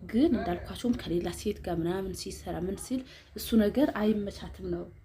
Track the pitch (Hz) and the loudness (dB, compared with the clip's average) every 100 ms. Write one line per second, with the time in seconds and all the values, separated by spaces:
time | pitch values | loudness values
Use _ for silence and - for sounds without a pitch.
0 | - 214 311 226 175 175 - 185 240 240 | 0 4 6 4 2 -4 -4 -4 0 0
1 | - 170 175 175 214 202 - 165 170 185 | 0 0 0 -4 -4 -4 -2 0 0 0
2 | 196 180 196 175 - 165 180 202 - 254 | -2 -6 -8 -8 -6 -4 -2 -4 -4 -4
3 | - - - - - 226 208 240 302 - | -4 -16 -16 -10 4 6 6 4 2 2
4 | 214 208 202 - 175 - 185 175 175 - | 2 2 -2 -8 -12 -10 -6 -4 -6 -14